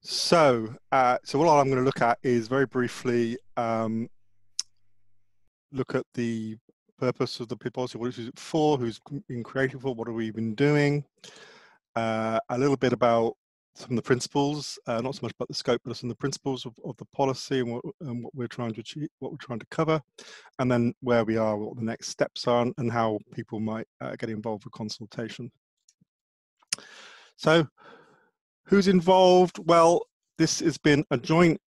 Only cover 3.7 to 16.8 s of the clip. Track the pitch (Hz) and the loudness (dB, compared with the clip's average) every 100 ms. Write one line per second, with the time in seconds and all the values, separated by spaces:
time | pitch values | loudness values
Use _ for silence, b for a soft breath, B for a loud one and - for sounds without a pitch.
3.7 | 113 113 113 120 - _ _ _ - - | -2 -2 -4 -6 -12 _ _ _ -14 -14
4.7 | _ _ _ - - _ _ _ _ _ | _ _ _ -20 -20 _ _ _ _ _
5.7 | 135 131 131 - - 117 113 110 110 _ | -10 -4 -4 -4 -6 -4 -4 -8 -12 _
6.7 | _ _ _ 131 123 123 - 117 120 127 | _ _ _ -4 -2 -4 -6 -10 -8 -8
7.7 | 123 127 113 120 123 117 - - 165 151 | -6 -8 -6 -8 -8 -12 -14 -6 0 2
8.7 | 147 117 107 - 143 - 123 113 135 135 | 2 -2 -8 -12 -14 -10 -10 -6 -2 -2
9.7 | 131 127 117 113 113 110 110 113 107 143 | -2 -8 -6 -6 -6 -6 -4 -6 0 2
10.7 | 147 143 147 143 _ B B B B B | 4 2 0 -6 _ B B B B B
11.7 | B _ 117 113 110 110 113 - 123 143 | B _ -4 -2 -2 -2 -2 -2 -2 0
12.7 | 135 131 117 120 117 117 - _ _ _ | 2 2 2 4 4 2 -2 _ _ _
13.7 | - - 120 - 127 - 143 143 147 135 | -20 -4 -4 0 0 0 0 0 -2 -8
14.7 | - - 117 127 127 117 - 123 - - | -14 -6 -4 -4 -8 -10 -8 -10 -6 -2
15.7 | 120 - 117 123 113 139 139 143 131 127 | -2 -2 -10 -10 -6 -6 -6 -6 -6 -10
16.7 | 113 | -14